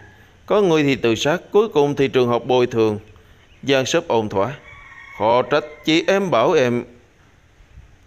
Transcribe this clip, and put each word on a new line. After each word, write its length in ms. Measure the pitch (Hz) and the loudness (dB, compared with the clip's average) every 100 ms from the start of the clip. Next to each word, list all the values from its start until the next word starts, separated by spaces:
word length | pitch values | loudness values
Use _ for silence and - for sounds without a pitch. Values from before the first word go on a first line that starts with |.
| - - - _ - | -12 -20 -20 _ -4
Có 140 | 202 | 0
người 220 | 196 156 | 2 2
thì 140 | 143 127 | 2 0
tự 180 | 117 | 0
sát, 260 | 113 139 175 - | 0 -2 -4 -2
cuối 180 | 202 226 | 0 2
cùng 260 | 147 143 | 2 0
thì 140 | 143 135 | 0 0
trường 200 | 127 120 | 0 0
học 140 | 120 113 | -2 0
bồi 200 | 127 123 | 0 0
thường, 320 | 117 110 104 - - - - _ _ | 0 0 -2 -10 -20 -20 -20 _ _
dàn 240 | 123 135 127 | -2 -2 0
xếp 220 | - - | -4 -2
ổn 200 | 113 107 | -2 -2
thỏa. 240 | 98 104 143 - - - - - - | -2 -4 -6 -18 -20 -20 -20 -20 -4
Khó 240 | 107 120 | 0 0
trách 220 | 131 147 - - | 0 -2 -4 -10
chị 200 | - 160 - | -2 0 2
em 240 | 196 196 | 0 0
bảo 220 | 123 131 | 0 2
em 320 | 160 123 120 - - _ _ _ _ _ _ - - - _ | 2 0 -2 -6 -16 _ _ _ _ _ _ -20 -20 -20 _